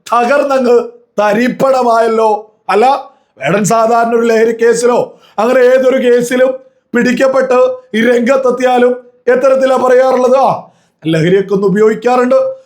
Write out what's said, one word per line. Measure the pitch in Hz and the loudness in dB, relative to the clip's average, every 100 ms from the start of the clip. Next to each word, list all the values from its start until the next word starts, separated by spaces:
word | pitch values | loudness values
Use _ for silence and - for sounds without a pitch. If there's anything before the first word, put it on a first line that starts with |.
| - | -4
തകർന്നങ്ങ് | 240 240 285 277 269 247 240 226 - _ - | -2 0 0 0 0 2 0 0 -14 _ -4
തരിപ്പണമായല്ലോ. | 208 208 247 - 269 262 240 226 233 226 220 214 - _ - | -2 0 -2 -2 0 0 2 0 0 0 0 -2 -8 _ -4
അല്ല, | 196 247 285 - _ _ - | 0 0 0 -6 _ _ -8
വേടൻ | 139 202 185 | -4 -2 0
സാധാരണ | 226 226 233 226 | 0 0 0 0
ഒരു | 233 233 | -2 0
ലഹരി | 220 226 226 233 | 0 0 0 0
കേസിലോ | 233 240 240 - - _ - | 0 0 -2 -4 -12 _ -4
അങ്ങനെ | 233 262 | 0 2
ഏതൊരു | 247 262 262 262 | 2 2 2 0
കേസിലും | 240 240 240 254 262 262 - _ _ 240 | 0 0 0 0 -2 -2 -14 _ _ -2
പിടിക്കപ്പെട്ട് | 247 - 262 262 254 247 254 - - | -2 0 0 0 0 0 0 -2 -8
ഈ | 214 240 | -2 0
രംഗത്തെത്തിയാലും | 240 233 269 254 247 254 247 247 247 - _ - | 0 0 0 0 -2 0 2 0 -2 -10 _ -2
എത്തരത്തിലാ | 254 269 262 262 254 | 0 2 2 0 0
പറയാറുള്ളത്? | 254 254 262 254 247 269 | 2 2 2 0 0 2
"ആ, | 226 143 - _ _ _ 156 | 0 -2 -10 _ _ _ -4
ലഹരിയൊക്കെ | 160 165 196 190 | -2 0 0 0
ഒന്ന് | 196 202 | -2 0
ഉപയോഗിക്കാറുണ്ട്, | 202 214 220 240 254 247 262 262 - | 2 0 0 -2 0 2 0 -2 -8